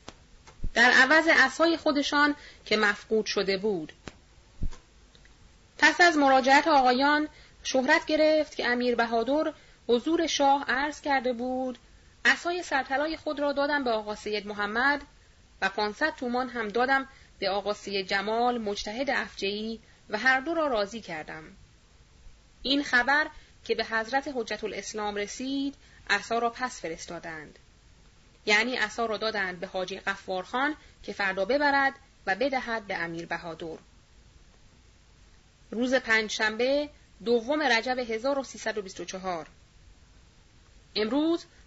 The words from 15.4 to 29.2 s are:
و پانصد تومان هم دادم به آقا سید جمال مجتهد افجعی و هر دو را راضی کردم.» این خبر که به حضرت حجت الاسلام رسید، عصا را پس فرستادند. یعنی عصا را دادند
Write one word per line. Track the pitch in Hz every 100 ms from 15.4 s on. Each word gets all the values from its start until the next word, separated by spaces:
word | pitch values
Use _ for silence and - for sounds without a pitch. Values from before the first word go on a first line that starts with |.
| _ -
و | 190
پانصد | - 208 208 302 311
تومان | 247 247 254
هم | 240 214
دادم | 208 254 269 262 - - -
به | 196
آقا | 196 202
سید | 208 - 196 190
جمال | 196 196 226 240 240
مجتهد | 214 202 214 220 277
افجعی | 226 208 - 196 208 220 220 - _ -
و | 208
هر | 247 262
دو | 269
را | 330 302
راضی | 226 202 233
کردم.» | 190 160 151 156 160 196 - _ _ - - - - - _ -
این | 240 277
خبر | 285 247 240 285 311 - - -
که | - 220
به | 220
حضرت | 226 226 269 285 262
حجت | 220 208
الاسلام | 208 185 - 214 208 202
رسید، | 208 - 262 277 277 - - - -
عصا | 202 - 233
را | 233
پس | 233 254 -
فرستادند. | 170 170 - 170 170 160 143 - _ _ _ _ _ _ _ _ -
یعنی | 214 233 247
عصا | 214 - 226
را |
دادند | 208